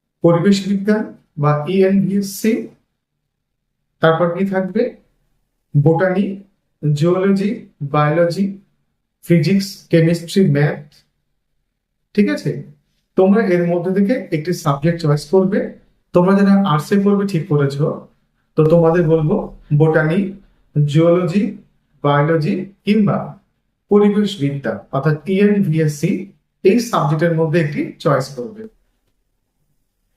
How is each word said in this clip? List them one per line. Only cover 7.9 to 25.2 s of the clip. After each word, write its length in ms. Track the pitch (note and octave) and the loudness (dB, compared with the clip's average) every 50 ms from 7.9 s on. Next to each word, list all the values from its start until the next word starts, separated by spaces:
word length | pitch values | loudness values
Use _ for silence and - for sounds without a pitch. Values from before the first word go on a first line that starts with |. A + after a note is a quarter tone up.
| D3+ | -2
বায়োলজি, 500 | D3+ D3 D3 D#3+ E3+ E3+ E3+ E3+ F#3+ G3+ G3 - - _ _ _ _ _ _ _ _ _ _ _ _ - | 0 0 2 2 2 0 0 0 -2 -4 -4 -6 -10 _ _ _ _ _ _ _ _ _ _ _ _ 0
ফিজিক্স, 420 | - E3+ E3 D3 E3+ G3 G3 G3 - - - - _ | 2 2 2 4 2 2 0 0 -4 -10 -16 -4 _
কেমিস্ট্রি, 500 | E3+ E3 D#3+ E3 E3+ E3 - - - G3 F#3+ D3+ C#3+ | 2 2 4 2 0 -2 -4 -4 0 2 2 2 2
ম্যাথ। 300 | C#3+ D3 - - - - - _ _ _ _ _ _ _ _ _ _ _ _ _ _ _ _ _ _ _ _ _ _ _ _ _ | 2 0 0 -2 -6 -14 -20 _ _ _ _ _ _ _ _ _ _ _ _ _ _ _ _ _ _ _ _ _ _ _ _ _
ঠিক 120 | G#3 G3+ - D4 | 0 0 0 0
আছে, 160 | - - D3 - C#3+ - - - _ _ _ _ _ _ _ _ - | -4 -4 -6 -6 -6 -12 -16 -20 _ _ _ _ _ _ _ _ 2
তোমরা 220 | F#3+ G3 G3+ A3+ G#3 F#3+ F3 | 4 4 4 2 2 2 0
এর 80 | F3 F3 E3+ | 0 0 0
মধ্যে 220 | F3 F3 E3+ F#3 F#3 G3+ | -2 -2 -2 -2 0 0
থেকে 160 | G3+ G3 B3+ - - - E3+ | 0 0 0 -4 -4 -4 -6
একটি 160 | D3+ D3+ F3+ E3+ - | -6 -4 -4 -6 -4
সাবজেক্ট 360 | - D#3 C#3 C#3+ D3 E3+ E3+ - | -2 -4 -2 0 -2 -2 -2 0
চয়েস 220 | - D3 D3 D3 - - | -2 -2 -2 -2 -2 0
করবে। 280 | F#3+ F#3+ F#3+ F#3 G#3 - - - - - _ _ _ _ _ _ - | 0 0 2 2 -2 -4 -4 -6 -12 -18 _ _ _ _ _ _ 0
তোমরা 180 | F3 F3+ F#3+ G3 G3 | 2 2 4 4 4
যারা 160 | G3+ G3 G3 G3 G3 D3+ | 4 4 4 2 2 2
আর্টসে 240 | D3+ D3+ - - G3+ G3+ G3 | 0 -2 0 0 -2 0 2
পড়বে 200 | G3+ G3+ G3 G3+ G3 | 2 0 0 -2 -2
ঠিক 120 | - D#3 - - | -4 -4 -2 -2
করেছো, 340 | D3+ D3 C#3+ C3 - C#3 D#3 - - - - - _ _ _ _ _ _ _ _ _ | 0 0 0 -2 -2 -4 -4 -4 -4 -8 -14 -20 _ _ _ _ _ _ _ _ _
তো 40 | D#3+ D#3 D#3 | 0 2 4
তোমাদের 300 | E3+ E3+ E3 D#3+ E3 F3+ E3 D#3 | 4 4 4 2 2 2 2 2
বলবো 240 | D#3+ D#3+ D3+ D#3+ G3+ - - - - - - _ D3 C#3+ | 2 0 2 0 -2 -4 -4 -8 -14 -20 -6 _ 0 2
বোটানি, 400 | D#3 D#3+ D#3 D#3+ D#3 D#3 E3+ G#3 G3 - - - - _ _ _ _ _ _ | 2 2 2 2 0 0 0 -2 -2 -4 -8 -14 -20 _ _ _ _ _ _
জুওলজি, 680 | D3 D3 C#3+ C#3 E3 E3 E3+ E3+ F3+ F3+ E3 F3 G3+ - - - - - _ _ _ _ _ _ _ - | -2 -2 2 2 2 4 4 4 2 0 0 0 -2 -2 -2 -6 -12 -20 _ _ _ _ _ _ _ -2
বায়োলজি 500 | C#3+ C#3+ D3 D3 D#3 E3 D#3 D3 G3 G3 F#3 G3 - - _ _ | 0 0 2 2 0 0 0 -2 -2 -4 -4 -6 -10 -16 _ _
কিংবা 320 | G3+ G#3+ A3+ G3+ D3 - - C#3+ D3 - - _ _ _ _ _ _ _ _ _ _ | 0 0 2 2 0 -2 -4 -6 -10 -14 -20 _ _ _ _ _ _ _ _ _ _
পরিবেশবিদ্যা 840 | G3+ G#3 G#3 G#3 G3+ G#3+ G#3 - - C3+ C#3+ C#3 C#3 C#3 - - - - - _ - | 2 4 4 4 2 0 -2 -2 -4 -4 -4 -4 -4 -6 -6 -8 -8 -8 -12 _ -6
অর্থাৎ 220 | C#3 C#3+ D#3 D3+ - | -2 -2 -2 -2 -2